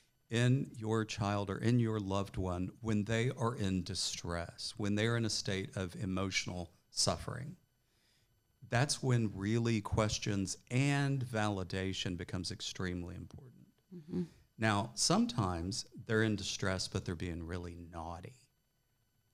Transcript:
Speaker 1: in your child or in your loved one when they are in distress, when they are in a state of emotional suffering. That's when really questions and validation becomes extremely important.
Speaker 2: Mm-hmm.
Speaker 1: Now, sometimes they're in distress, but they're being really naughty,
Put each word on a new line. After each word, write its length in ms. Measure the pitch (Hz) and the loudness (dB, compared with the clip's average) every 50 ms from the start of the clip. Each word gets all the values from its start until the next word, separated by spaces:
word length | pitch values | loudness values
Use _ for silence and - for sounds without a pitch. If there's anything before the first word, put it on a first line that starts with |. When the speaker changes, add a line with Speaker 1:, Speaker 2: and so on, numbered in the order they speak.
| _ _ _ _ _ - | _ _ _ _ _ -2
Speaker 1:
in 400 | 113 117 120 123 127 139 147 147 - 117 | 2 4 6 6 6 4 2 -2 -6 -6
your 260 | 110 110 110 113 110 | -2 0 2 2 0
child 460 | 107 - - 104 101 104 101 101 95 | 0 -2 0 0 2 2 2 0 0
or 80 | 95 - | -2 0
in 200 | 117 113 120 120 | 2 4 4 4
your 220 | 117 110 110 107 | 4 2 2 0
loved 380 | 101 95 98 98 98 101 - - | 0 0 0 0 0 -2 -2 -2
one 320 | 92 92 90 90 90 95 - - | -2 0 0 -2 -2 -4 -6 -6
when 240 | - 113 110 104 101 | -2 0 0 2 2
they 260 | 104 113 113 117 131 139 | 2 0 0 0 0 0
are 180 | - 120 117 127 | 0 -2 -2 0
in 280 | - 104 95 95 92 82 | 0 0 2 2 0 0
distress, 880 | 95 95 - - - - - - 87 85 85 85 82 - - - - - - | -2 -4 -4 -2 -4 -4 -4 -4 -4 -4 -4 -4 -6 -8 -10 -10 -8 -6 -4
when 160 | 107 101 104 | -2 0 2
they 120 | 104 107 | 2 2
are 120 | 117 120 117 | 2 2 2
in 80 | 113 | 0
a 40 | 107 | 0
state 460 | - - - - 98 95 92 - - | -2 -2 -2 -2 -2 -2 -4 -4 -4
of 180 | 104 92 87 - | -4 -4 -4 -4
emotional 760 | 87 - 95 92 95 98 95 95 - - 101 92 90 87 - - _ _ _ | -4 -4 -2 -2 0 -2 0 0 -2 -2 -2 -4 -6 -8 -8 -12 _ _ _
suffering. 680 | - - - 101 90 - - - - 120 131 156 - - _ _ _ _ _ _ _ _ _ _ _ _ _ _ _ _ _ _ _ _ - - | -4 0 2 2 2 0 -2 -6 -8 -8 -8 -10 -12 -14 _ _ _ _ _ _ _ _ _ _ _ _ _ _ _ _ _ _ _ _ -4 0
That's 320 | 120 117 139 147 - - - | 2 4 4 4 2 0 2
when 280 | 131 123 120 113 104 95 | 4 4 4 4 2 0
really 480 | 95 98 104 113 117 117 117 117 107 101 | 0 0 2 4 4 4 4 4 2 2
questions 720 | - - - 107 107 - - - 110 104 98 95 92 - - - - | 2 2 4 4 4 2 0 0 0 0 0 0 0 -4 -6 -6 0
and 520 | 123 127 139 143 143 143 143 139 139 131 123 | 2 2 4 4 4 2 2 2 0 0 -2
validation 880 | 120 113 110 104 107 101 95 92 82 - 95 95 95 92 - - 98 90 | -2 0 0 2 2 0 0 -2 -2 -2 0 0 0 -2 -2 -2 -2 -4
becomes 340 | 87 90 - - 92 87 - | -4 -4 -4 -4 -4 -4 -6
extremely 640 | 98 - - - - - 95 90 90 90 87 87 90 | -6 -8 -8 -8 -6 -4 -4 -2 -2 -4 -4 -6 -8
important. 520 | 90 90 87 - - 135 120 - - - - _ _ _ _ 185 | -10 -12 -12 -14 -16 -18 -20 -20 -20 -20 -20 _ _ _ _ -16
Speaker 2:
Mm-hmm. 280 | 175 151 170 175 175 175 156 - - - _ _ - | -16 -10 -6 -4 -4 -4 -4 -8 -16 -20 _ _ 0
Speaker 1:
Now, 320 | 110 110 104 101 95 - - | 2 4 4 4 2 -2 -2
sometimes 880 | - - - 165 214 233 233 - - 101 92 90 82 85 92 110 - - - - - - | 0 2 4 4 4 4 2 2 0 0 0 0 -2 -2 -4 -4 -6 -8 -10 -12 -12 -4
they're 160 | - 113 110 110 | 0 2 4 4
in 120 | 110 107 | 4 2
distress, 520 | 92 90 - - - - 95 95 92 - - | 0 -2 -4 -4 -2 0 0 0 0 -2 -2
but 160 | - 95 - | -4 -4 -2
they're 100 | - 90 | -2 -4
being 280 | 82 92 90 85 87 82 | -4 -4 -4 -4 -6 -6
really 300 | 80 90 90 87 87 85 85 87 82 87 | -6 -6 -6 -6 -8 -10 -12 -14 -12 -10
naughty, 440 | 82 80 82 85 85 85 - - - _ _ _ _ _ _ _ _ _ _ _ _ _ _ _ _ _ _ | -10 -8 -8 -10 -10 -12 -14 -16 -18 _ _ _ _ _ _ _ _ _ _ _ _ _ _ _ _ _ _